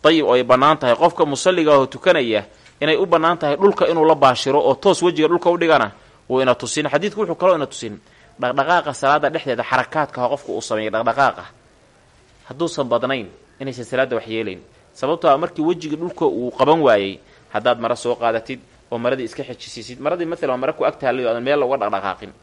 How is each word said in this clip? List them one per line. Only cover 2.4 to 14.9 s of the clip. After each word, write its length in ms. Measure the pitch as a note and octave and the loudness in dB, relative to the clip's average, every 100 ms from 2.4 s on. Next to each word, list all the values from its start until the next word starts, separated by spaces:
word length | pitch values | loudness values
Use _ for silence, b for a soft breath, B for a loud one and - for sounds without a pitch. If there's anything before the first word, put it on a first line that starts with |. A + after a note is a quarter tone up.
| G2+ b b _ | -4 b b _
inay 160 | D3+ D#3+ | 0 0
u 80 | F#3 | 2
bannaan 320 | E3+ D#3+ E3+ | 2 2 0
tahay 180 | D3+ D3 | -2 2
dhulka 320 | G3+ G3 F3+ | 2 2 0
inuu 180 | E3 D#3 | 2 4
la 100 | D3+ | 6
baashiro 440 | C3+ B2 - C#3 | 4 4 2 2
oo 160 | - C3 | 2 2
toos 260 | G3+ F3 | 2 2
wejiga 260 | F3 D3+ D#3 | 0 2 2
dhulka 220 | E3+ F3+ | 2 2
u 80 | F3 | 2
dhigana 340 | E3+ D3 G#2+ - b b _ | 2 2 2 -6 b b _
wuu 120 | B2+ | 0
ina 140 | B2+ B2 | 2 0
tusin. 340 | A#2+ - D3+ | -2 -4 -2
Xadiidku 300 | D3 G3+ G#3 | 0 -2 -4
wuxuu 140 | G3 D#3+ | -4 0
kaloo 200 | F3+ E3+ | 2 2
ina 120 | C#3 | -2
tusin 320 | - A#2 G#2 b b b _ | -8 -12 -12 b b b _
dhaqdhaqaaqa 520 | B2 C3 C#3 F3 D3+ | -2 0 2 2 0
salaada 360 | C3 C#3 D3 D3 | -2 2 2 2
dhexdeeda 340 | D#3 C#3 A#2 | -4 -4 -4
xarakaadka 580 | A#2 B2+ B2 D#3 C#3+ - | -2 -2 -2 -4 -4 -2
ha 60 | B2 | -2
qofku 220 | C#3 - G2 | -4 -6 -8
uu 40 | |
sameeyo 300 | - A2 A2 | -4 -4 -2
dhaqdhaqaaqa. 520 | G#2+ A#2 C3+ C3+ F#2 F2 _ _ _ _ _ _ _ _ _ - | -2 -2 2 0 0 -14 _ _ _ _ _ _ _ _ _ -20
Hadduusan 380 | B2+ E3+ D#3+ B2+ | -6 -6 -4 -2
badnayn 400 | A#2 B2+ C3+ F#2+ - _ _ | -2 -2 -6 -8 -18 _ _
inaysan 260 | C3+ B2 A#2 | -12 -12 -6
salaada 300 | B2+ C3 A#2 | -2 0 -2
wax 120 | A2+ | -4
yeelayn. 320 | A2 G#2+ F#2 - b b | -6 -6 -10 -18 b b